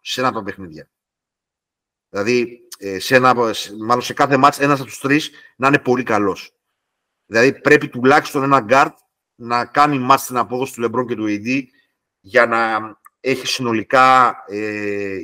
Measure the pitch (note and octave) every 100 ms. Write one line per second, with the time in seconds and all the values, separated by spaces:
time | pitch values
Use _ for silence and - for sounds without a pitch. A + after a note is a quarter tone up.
0 | - B2+ B2+ A2+ G2 F#2+ F2+ D#2 - _
1 | _ _ _ _ _ _ _ _ _ _
2 | _ G2 G#2+ B2 A#2 - _ - G2 F#2+
3 | - C3 B2+ A#2+ A2+ G2 G2 G#2+ A2 B2
4 | - C3+ C#3 C3+ C#3+ - C#3+ C3+ A#2+ -
5 | C3+ D3 - - _ - C3+ C#3+ B2+ B2
6 | A2+ G#2+ G2 E2+ - _ _ _ _ _
7 | _ _ _ A2 C3 - C#3+ D3 D3+ B2
8 | B2+ D3+ - D3 C3+ C3+ G#2+ C3+ D#3+ -
9 | _ _ _ _ A#2 A#2+ A#2 D3 D3 C#3
10 | B2+ C3+ - B2+ A2 B2+ C3+ - A#2 A#2+
11 | A#2 A2+ G#2+ G#2 A2+ C3+ B2+ _ _ _
12 | _ _ F#2+ B2 A2+ A#2 A2+ A2 G#2+ -
13 | _ _ B2+ B2+ - - A#2+ A2 - C3+
14 | C3 C3 A#2+ - - G#2 G#2+ G#2 G#2 G2+
15 | G2 F#2+